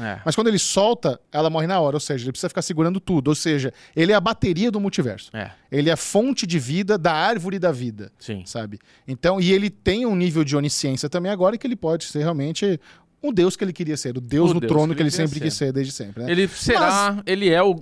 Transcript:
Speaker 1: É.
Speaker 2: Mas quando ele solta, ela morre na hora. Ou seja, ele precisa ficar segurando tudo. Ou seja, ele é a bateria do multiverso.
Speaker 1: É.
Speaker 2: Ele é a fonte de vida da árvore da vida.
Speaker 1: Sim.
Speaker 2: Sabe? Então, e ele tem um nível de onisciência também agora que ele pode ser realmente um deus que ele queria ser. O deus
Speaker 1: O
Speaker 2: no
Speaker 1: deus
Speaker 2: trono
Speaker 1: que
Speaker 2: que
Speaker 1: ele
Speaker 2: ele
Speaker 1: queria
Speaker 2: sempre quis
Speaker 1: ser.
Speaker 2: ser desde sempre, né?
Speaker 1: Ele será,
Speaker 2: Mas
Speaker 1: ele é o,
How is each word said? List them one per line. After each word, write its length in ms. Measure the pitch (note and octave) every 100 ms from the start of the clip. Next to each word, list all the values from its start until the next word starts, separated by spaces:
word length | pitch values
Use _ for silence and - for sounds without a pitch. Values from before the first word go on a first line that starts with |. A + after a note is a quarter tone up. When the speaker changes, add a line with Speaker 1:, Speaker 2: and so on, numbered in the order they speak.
Speaker 1:
É. 200 | A2 F#2+
Speaker 2:
Mas 120 | D#3+ D#3
quando 100 | A3+
ele 140 | G3
solta, 600 | - F#3+ G#3+ A#3 D#3 A#2+ _
ela 180 | D3+ D#3+
morre 160 | D#3+ E3
na 140 | F#3+
hora. 160 | D3 C#3+
Ou 40 |
seja, 220 | - C3+
ele 80 | B2
precisa 180 | B2+ F3
ficar 140 | -
segurando 380 | - D#3+ E3 F#3+
tudo. 260 | - E3 C3+
Ou 80 |
seja, 400 | D3+ E3+ D3 C3 - - D3+
ele 160 | E3+
é 20 |
a 60 | G#3
bateria 500 | F#3+ A3 G3+ E3+ A#3
do 80 | G#3
multiverso. 580 | G3 - B2 G2 - A2
Speaker 1:
É. 140 | G2+ - _
Speaker 2:
Ele 180 | C3+ D3+
é 20 |
a 40 | D#3+
fonte 500 | - G3+ B3+ B3+ F3+
de 100 | E3+
vida 400 | A#2+ E3 G3 G#3
da 160 | E3
árvore 460 | D#3 F#3 A3+ F3+ G3
da 140 | F3
vida. 400 | B2+ B2 G#2+ F#2+ _
Speaker 1:
Sim. 280 | - G2+ F2+
Speaker 2:
Sabe? 320 | A#2+ G#2+ G#2 _ _ -
Então, 320 | C3 E3+ F#3+
e 100 | F3
ele 200 | F#3+ G3+
tem 360 | - - G#3 B3
um 80 |
nível 300 | F#3 F3+ D#3+
de 120 | D3 D3
onisciência 520 | D3 - C#3 C3 D3
também 240 | F3+ F3+
agora 260 | G3+ F#3 A#3
que 80 | C4
ele 80 |
pode 300 | A#3 D#3+ D#3+
ser 160 | - D3
realmente 580 | D#3 D#3+ C#3+ E3 G3+ F3 - - _ _
um 120 | D4
deus 240 | G3 F3+ -
que 80 |
ele 80 | G3
queria 240 | E3+ D#3+ D3+
ser. 200 | C3 B2
O 40 |
deus 320 | A#2+ C#3+ F3
Speaker 1:
O 20 |
Speaker 2:
no 60 | F3
Speaker 1:
deus 100 | A#2
Speaker 2:
trono 240 | D3+ D#3
Speaker 1:
que 40 | D#3+
Speaker 2:
que 40 |
Speaker 1:
ele 60 | D3+
Speaker 2:
ele 80 | F3
Speaker 1:
queria 100 | D#3
Speaker 2:
sempre 140 | D3
quis 140 | D#3
Speaker 1:
ser. 120 | - C#3
Speaker 2:
ser 60 |
desde 200 | C3+ C3+
sempre, 300 | - G2+ G#2+
né? 80 | B2
Speaker 1:
Ele 160 | F3 F#3+
será, 680 | - - A3 F3+ G3 G3+ G3+
Speaker 2:
Mas 80 | G3
Speaker 1:
ele 220 | F#3+ G3
é 120 | E3
o, 140 | G3 E3+